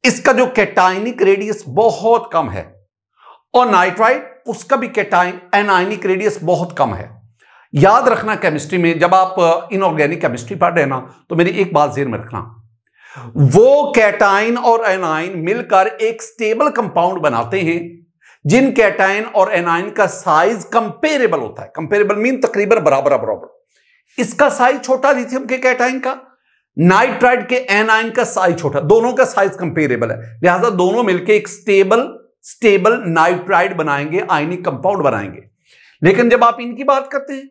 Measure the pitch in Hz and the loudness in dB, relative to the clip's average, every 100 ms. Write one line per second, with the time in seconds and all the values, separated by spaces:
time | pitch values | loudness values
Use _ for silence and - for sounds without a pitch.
0 | 254 - 262 247 254 226 202 - 185 185 | 0 0 0 2 0 0 0 2 0 0
1 | 226 - 190 196 214 208 - 139 226 - | -6 0 0 0 -2 -8 -6 0 0 0
2 | 220 233 226 165 123 92 80 _ _ _ | 0 0 0 -4 -4 -8 -14 _ _ _
3 | _ _ - _ _ 247 247 190 185 185 | _ _ -20 _ _ 2 4 2 2 2
4 | 226 285 - - - - - 269 208 208 | 0 0 -6 -16 -12 -12 -4 -2 -2 -4
5 | - 180 180 180 - 202 208 185 190 208 | 0 0 0 -4 -2 -2 2 0 0 -4
6 | 196 185 208 - 160 165 170 - 131 95 | -2 -2 -2 -4 -2 -2 -2 -2 -2 -2
7 | - - _ _ _ _ _ 143 190 233 | -12 -20 _ _ _ _ _ 2 4 6
8 | 254 220 214 202 185 151 143 180 170 165 | 2 0 -4 -2 -2 -4 -4 0 0 2
9 | 175 190 185 190 170 170 - 196 190 156 | 2 4 2 2 2 2 -2 -2 -2 0
10 | 147 165 151 120 - 185 170 170 139 131 | -2 0 -4 -4 -10 -2 0 2 0 -4
11 | - _ _ 165 180 170 180 147 147 139 | -10 _ _ 0 0 0 0 2 0 -2
12 | 131 110 - 107 - - _ _ _ _ | -6 -6 -10 -14 -14 -20 _ _ _ _
13 | _ - 120 - 135 175 247 285 285 247 | _ -20 -10 2 4 6 6 4 2 2
14 | 208 202 202 196 220 240 240 226 220 190 | 2 2 2 2 0 0 0 0 0 -2
15 | 170 156 180 185 165 233 175 196 190 220 | -2 -4 -4 -6 -4 -4 2 2 2 -2
16 | 220 226 - - 214 226 294 - 202 170 | -4 -4 -14 -6 -4 0 0 -2 -2 0
17 | 180 185 151 117 117 196 165 170 170 - | -2 0 -2 -2 -4 -4 -2 -4 -8 -18
18 | _ _ _ _ 143 226 269 220 208 - | _ _ _ _ 2 2 4 2 2 2
19 | 190 202 226 214 190 190 175 170 202 214 | 0 0 -2 0 2 0 0 -2 -2 -2
20 | 190 - 185 156 190 226 - 233 214 - | -2 -2 0 2 2 -2 -2 -4 -4 -4
21 | 311 294 226 160 110 - 104 - 156 202 | -2 0 0 -2 -4 -12 -14 -10 -2 0
22 | 208 208 240 262 - 202 202 226 151 135 | 0 0 0 0 -2 0 2 2 4 0
23 | 143 131 110 95 - _ _ _ _ _ | 0 -2 -2 -8 -10 _ _ _ _ _
24 | _ - 226 - 277 - 262 277 - 262 | _ -6 -6 0 0 2 0 0 -2 0
25 | 277 254 240 262 247 254 254 254 254 262 | 2 0 -2 -8 -6 -2 0 0 -2 -2
26 | 254 262 - _ _ _ _ - 175 190 | -8 -10 -16 _ _ _ _ 2 4 4
27 | 262 - 247 247 - 247 254 202 220 220 | 2 2 2 2 0 -4 0 0 2 2
28 | 226 226 226 202 185 170 147 143 147 220 | 0 -2 -2 0 0 0 -4 -4 2 2
29 | 240 262 254 - 196 190 175 160 147 120 | 4 0 0 2 -2 -2 -6 -2 -2 0
30 | 117 110 - - 170 180 233 185 185 220 | -4 -6 -12 -2 0 2 0 0 0 0
31 | 220 175 180 208 208 - - 196 190 226 | 0 -2 2 0 0 -10 0 2 4 2
32 | 277 - _ _ - - 226 196 202 240 | 0 -10 _ _ -20 0 2 4 2 0
33 | 185 165 180 180 180 180 190 175 156 143 | -2 2 2 0 0 0 0 -2 -4 -4
34 | 147 175 214 160 156 180 175 127 185 202 | -4 -6 -2 -2 -2 -4 -6 -4 -2 0
35 | 143 110 98 - _ _ _ _ _ _ | -2 -2 -8 -14 _ _ _ _ _ _
36 | 165 196 240 247 233 233 240 240 277 277 | 2 4 2 4 2 2 -12 -6 -2 -2
37 | 277 285 277 269 277 | -2 -8 -8 -14 -16